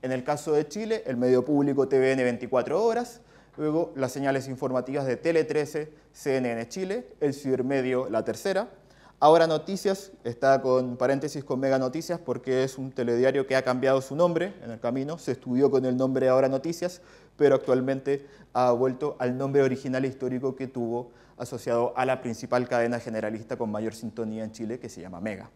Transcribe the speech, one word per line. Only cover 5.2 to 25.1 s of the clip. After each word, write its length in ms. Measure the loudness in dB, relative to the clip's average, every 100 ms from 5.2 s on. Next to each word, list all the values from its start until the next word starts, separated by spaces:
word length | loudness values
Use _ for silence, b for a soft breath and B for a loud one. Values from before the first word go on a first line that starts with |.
| 0 2
trece, 480 | 2 0 -2 -6 -8 B B
C 240 | -10 -2 0
N 120 | 0
N 180 | -4 -6
Chile, 460 | -6 -6 -6 -8 -2
el 120 | -2
cibermedio 800 | -2 -2 0 2 0 2 0 0
La 140 | -2
Tercera. 460 | -2 -4 -2 -2 -4 -10 B B B _
Ahora 280 | 8 8 6
Noticias 640 | 2 -2 -4 -2 -2 -6 -10
está 400 | -8 0 4 4
con 340 | 4 2 2 -2
paréntesis 460 | 0 0 -2 -8
con 160 | -6 -2
Mega 180 | 0 0
Noticias 440 | 0 -4 -6 -8
porque 420 | -6 -6 -2 0
es 160 | 0 -4
un 140 | -10
telediario 560 | -4 0 2 4 2 2
que 80 | 0
ha 60 |
cambiado 380 | 2 0 2 2
su 140 | 0
nombre 400 | 0 2 2 -4 -8
en 80 | -14
el 80 | -6
camino, 400 | -4 -2 -4 -8
se 140 | -6
estudió 400 | -6 -2 4 4
con 120 | 4
el 120 | 2 0
nombre 320 | 0 2 4
Ahora 200 | 4 4
Noticias, 520 | 0 -4 -6 -6 -8 B B B _
pero 200 | 4 4
actualmente 720 | 4 0 2 -2 -2 -4 B B B
ha 180 | 0 2
vuelto 460 | 4 2 0 -6 -2
al 180 | -4 -2
nombre 260 | 0 2
original 420 | 2 0 -4 -2
e 40 | -2
histórico 460 | -4 -6 -4 -4
que 140 | -6 -8
tuvo 420 | -6 -4 -4 -8 B B B
asociado 560 | -12 -10 -2 0 0 0
a 100 | 0
la 160 | 0
principal 460 | -4 -8 -2 -2 0
cadena 320 | 0 0 -2
generalista 560 | -4 -4 -4 -6 -8 -6
con 160 | -4
mayor 200 | -4 -6 -6
sintonía 480 | -12 -8 -8 -6
en 80 | -10
Chile, 260 | -8 -8 -8
que 100 | -10
se 120 | -14
llama 200 | -14